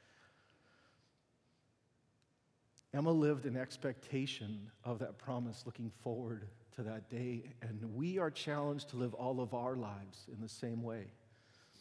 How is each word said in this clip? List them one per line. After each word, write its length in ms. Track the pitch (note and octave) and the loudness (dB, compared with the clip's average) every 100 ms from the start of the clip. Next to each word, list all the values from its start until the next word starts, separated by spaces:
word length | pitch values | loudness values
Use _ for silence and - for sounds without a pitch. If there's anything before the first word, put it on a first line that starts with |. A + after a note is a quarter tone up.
| - - - - _ - - - - _ _ _ _ _ _ _ _ _ _ _ _ _ _ _ _ _ _ - _ | -20 -20 -20 -20 _ -20 -20 -20 -20 _ _ _ _ _ _ _ _ _ _ _ _ _ _ _ _ _ _ -20 _
Emma 200 | C#3+ D#3+ | 4 6
lived 340 | D#3+ D3 C#3+ C3 | 8 8 6 2
in 100 | B2+ | 0
expectation 1120 | B2+ - C#3+ B2 - C3+ C3+ - G#2 G#2+ G#2+ - | -2 -2 -2 -2 -2 0 0 -2 -4 -6 -8 -8
of 140 | B2 A2+ | -4 -2
that 180 | B2+ - | -4 -6
promise, 460 | - B2 A#2+ A2 | -2 -2 -2 -4
looking 280 | B2 - A#2 - | -10 -6 -6 -4
forward 460 | B2+ A#2 A#2 A2 G2+ - - | -2 -2 -2 -4 -8 -14 -14
to 80 | - | -6
that 260 | G#2+ A2 F#2 | -4 -4 -4
day, 360 | A#2+ B2 A#2+ C3+ - | -2 -2 -2 -6 -8
and 320 | A#2 G#2+ A2+ | -6 -4 -4
we 240 | A2 E3 F#3 | 0 2 4
are 120 | E3 | 2
challenged 580 | - D3+ D3 D3 D3 - | 2 0 2 2 0 -2
to 60 | B2 | 0
live 180 | B2 | 0
all 260 | G#2+ B2 B2+ | 2 0 2
of 140 | A#2+ | 2
our 220 | B2 B2 B2+ | 2 0 0
lives 500 | G#2+ G2+ G2 - - | -2 -4 -10 -14 -12
in 80 | A#2+ | -8
the 80 | A2 | -8
same 340 | - A#2+ A#2 | -4 -2 0
way. 240 | A#2 A2+ G2 - - - - - - - | 0 -2 -6 -12 -20 -20 -20 -20 -20 -20